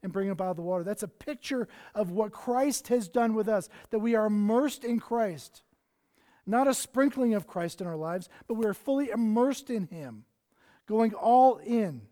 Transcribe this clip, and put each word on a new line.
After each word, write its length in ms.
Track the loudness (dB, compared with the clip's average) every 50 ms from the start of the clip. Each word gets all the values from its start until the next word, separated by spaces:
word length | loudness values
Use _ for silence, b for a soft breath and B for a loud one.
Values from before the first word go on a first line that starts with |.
| -10
and 80 | -6
bring 160 | -4 -4 -2
them 100 | -2 -2 -4
out 100 | -4 -4
of 40 | -4
the 40 | -4
water. 220 | -4 -4 -2 -2 -2
That's 200 | -4 -6 -6 -8
a 40 |
picture 600 | -12 _ _ -10 -10 -10 -10 -6 -4 -4 -4 -4 -6 B B B B B
of 160 | -4 -4 -2
what 200 | 0 -2 -2 -2
Christ 580 | -4 -10 -4 -2 0 2 2 2 0 -4 -2 0
has 180 | 0 0 0
done 260 | 0 0 0 2 2 2
with 140 | 0 0
us, 220 | 0 0 -2 -2 -6 B B B B
that 80 | -4 -2
we 160 | 0 2 2
are 100 | 2 2
immersed 580 | 2 2 2 2 4 4 4 2 2 -2 -4 -4
in 160 | -2 -2 -2
Christ. 640 | -2 -2 -2 -2 0 -2 -2 -8 -14 -18 _ -20 _ _ _ _ _ _ _ _ b b b b b b b b b
Not 220 | -2 2 2 4
a 60 | 2 2
sprinkling 600 | 0 -4 -4 0 2 2 2 2 0 0 2 2
of 140 | 0 -2
Christ 340 | -4 -6 -6 -6 -6 -6 -8
in 60 | -8
our 80 | -6 -6
lives, 320 | -6 -6 -4 -6 -6 -8 -10 B B B
but 80 | B -4
we 100 | -2 0
are 80 | -2 -2
fully 360 | -4 -2 -2 0 0 0 -2
immersed 580 | -2 0 0 2 4 4 2 2 0 -4 -6 -6
in 180 | -6 -6 -6
him, 380 | -6 -10 -12 -12 -12 -14 -16 -20 _ _ _ _ _ b b b b b b b
going 260 | -2 0 2 2 2 0
all 440 | 0 2 6 6 8 8 6 6
in. 440 | 2 -4 -2 0 0 0 -2 -4 -10 -14 -18